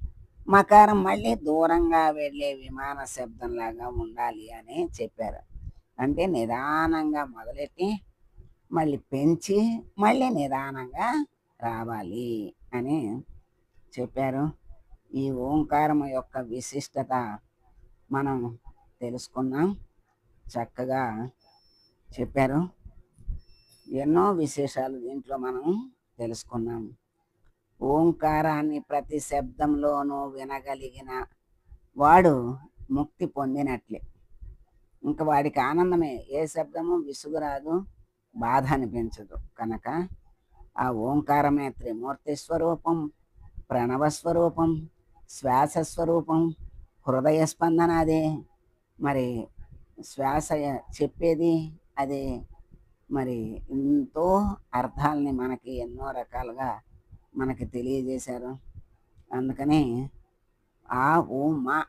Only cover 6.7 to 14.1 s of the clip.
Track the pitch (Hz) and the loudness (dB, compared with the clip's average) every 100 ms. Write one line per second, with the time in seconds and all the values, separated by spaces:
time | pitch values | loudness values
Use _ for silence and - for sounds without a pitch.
6.7 | 156 165 160 220 147 143 120 - 143 143 | 0 2 0 0 -2 -4 -8 -14 -10 -10
7.7 | - 190 214 - _ _ - - _ _ | -4 -2 -2 -8 _ _ -20 -20 _ _
8.7 | 165 156 139 - 135 147 170 - 202 226 | -2 0 -2 -4 0 2 2 2 2 2
9.7 | 226 - - 214 247 254 220 143 131 139 | 0 -8 2 4 4 2 0 0 -2 -4
10.7 | 135 127 - - 302 294 _ _ _ 117 | -8 -10 -4 0 0 -2 _ _ _ -6
11.7 | 113 113 113 92 110 120 113 101 - - | -4 -6 -6 -6 -6 -4 -6 -6 -14 -8
12.7 | 123 127 156 113 117 - - _ _ _ | -6 -2 -2 -2 -6 -10 -20 _ _ _
13.7 | _ - - 123 | _ -18 -8 -8